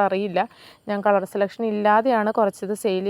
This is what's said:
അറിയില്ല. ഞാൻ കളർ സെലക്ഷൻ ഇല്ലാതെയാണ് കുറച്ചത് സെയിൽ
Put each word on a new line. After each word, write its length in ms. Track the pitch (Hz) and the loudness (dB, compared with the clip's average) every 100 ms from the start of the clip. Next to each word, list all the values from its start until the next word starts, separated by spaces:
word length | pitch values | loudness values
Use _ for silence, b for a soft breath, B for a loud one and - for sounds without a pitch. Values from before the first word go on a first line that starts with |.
| 196 | 2
അറിയില്ല. 340 | 190 202 180 220 B B B - | 0 -2 -2 -4 B B B -8
ഞാൻ 100 | 202 202 | -2 2
കളർ 180 | 202 190 | 2 0
സെലക്ഷൻ 320 | 208 196 - 226 | -4 -4 -2 -4
ഇല്ലാതെയാണ് 600 | 208 208 214 247 233 208 226 | 0 2 4 4 0 0 0
കുറച്ചത് 360 | 202 - 196 208 | 0 -2 -8 -4
സെയിൽ 220 | 220 185 | -2 -2